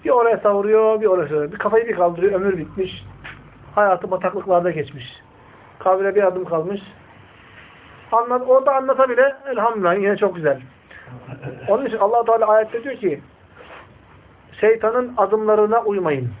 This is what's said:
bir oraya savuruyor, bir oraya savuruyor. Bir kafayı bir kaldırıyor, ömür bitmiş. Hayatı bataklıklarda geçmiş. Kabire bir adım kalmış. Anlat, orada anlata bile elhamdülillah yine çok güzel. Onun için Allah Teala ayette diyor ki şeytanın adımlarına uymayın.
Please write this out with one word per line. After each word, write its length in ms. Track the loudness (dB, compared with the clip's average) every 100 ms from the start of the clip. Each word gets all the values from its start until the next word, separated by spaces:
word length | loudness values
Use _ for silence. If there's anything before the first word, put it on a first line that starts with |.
| 2
bir 40 |
oraya 280 | 2 2 2
savuruyor, 640 | 2 0 2 4 4 2
bir 40 | 2
oraya 220 | 2 0
savuruyor. 240 | -4 -4
Bir 60 | -4
kafayı 300 | 0 0 0
bir 80 | 0
kaldırıyor, 380 | 0 2 0
ömür 240 | 0 -2 -4
bitmiş. 480 | -6 -8 -8 -8 -20 -20 -20 -20 -20 -20 -6 0
Hayatı 360 | 2 2 -2
bataklıklarda 600 | -4 -4 -6 0 2 2
geçmiş. 500 | -4 -8 -12 -18 -20 -20 -20 -20 -20 -20 -4
Kabire 360 | 0 2 2 2
bir 80 |
adım 220 | 0 -2 -4
kalmış. 360 | -4 -4 -8 -10 -20 -20 -20 -20 -20 -20 -20 -20 -20 -20 -20 -2
Anlat, 300 | -2 0 -2 4
orada 280 | 4 4 0
anlata 340 | 0 2 2
bile 260 | 4 2 0 -8
elhamdülillah 480 | -2 -2 0 0 2
yine 220 | 0 0
çok 180 | -2 0
güzel. 260 | -2 -2 -8 -20 _ -20 -20 -20 -18 -16 -14 -10 -2
Onun 180 | -2 -2
için 120 | -2
Allah 280 | 0 2 2
Teala 220 | 2 4
ayette 360 | 2 2 -6
diyor 120 | -10 -6
ki 260 | -4 -6 -12 _ _ -20 -20 -20 -20 -20 _ -20 -20 _ -20 0
şeytanın 540 | 2 2 0 -2 -4 -2
adımlarına 640 | 0 0 2 2 4 2
uymayın. 480 | 0 -2 -2 -2 -6 -10